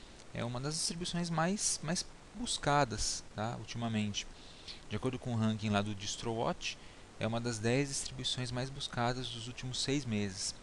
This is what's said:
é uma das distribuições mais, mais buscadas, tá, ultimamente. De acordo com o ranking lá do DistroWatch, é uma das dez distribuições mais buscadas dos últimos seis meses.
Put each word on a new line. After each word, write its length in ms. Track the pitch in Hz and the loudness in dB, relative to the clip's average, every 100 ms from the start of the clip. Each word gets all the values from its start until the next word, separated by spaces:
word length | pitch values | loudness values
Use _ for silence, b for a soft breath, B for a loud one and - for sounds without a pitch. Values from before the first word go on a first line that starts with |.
| B B - | B B -8
é 120 | 117 | -2
uma 140 | 117 123 | -2 0
das 160 | 139 | -2
distribuições 560 | 160 - 170 180 170 170 | 0 -2 -2 -2 0 2
mais, 480 | 165 165 208 - - | 4 4 4 2 0
mais 220 | 147 180 - - - | 0 -2 -2 -10 -12
buscadas, 880 | - 240 - 151 147 131 104 - - - - | -6 -2 0 6 6 6 2 0 -2 -4 -2
tá, 180 | 110 120 | -2 -2
ultimamente. 680 | 110 117 117 110 104 101 - B B B B B - | -6 -2 0 2 2 0 -6 B B B B B -6
De 60 | 107 | -2
acordo 200 | 131 127 | 0 0
com 140 | 127 | 0
o 40 | 113 | 4
ranking 320 | 110 110 107 | 4 4 4
lá 120 | 104 | 4
do 140 | 104 | 2
DistroWatch, 840 | 101 98 - 120 113 139 180 - - B B B - | -2 -4 -4 -2 2 0 0 -4 -6 B B B -2
é 60 | 110 | 0
uma 140 | 117 | 2
das 200 | 120 110 | 0 2
dez 280 | 113 127 139 | 4 4 4
distribuições 600 | 139 - 131 123 - 123 | -2 -4 -2 -2 0 0
mais 180 | 123 135 | 0 -2
buscadas 600 | 139 - - 120 127 123 | -2 -2 2 2 2 -2
dos 180 | 117 117 | -6 -6
últimos 340 | 123 127 123 | -6 -4 0
seis 240 | - 143 | 2 2
meses. 500 | 120 107 101 92 - - | 2 2 2 0 -4 -4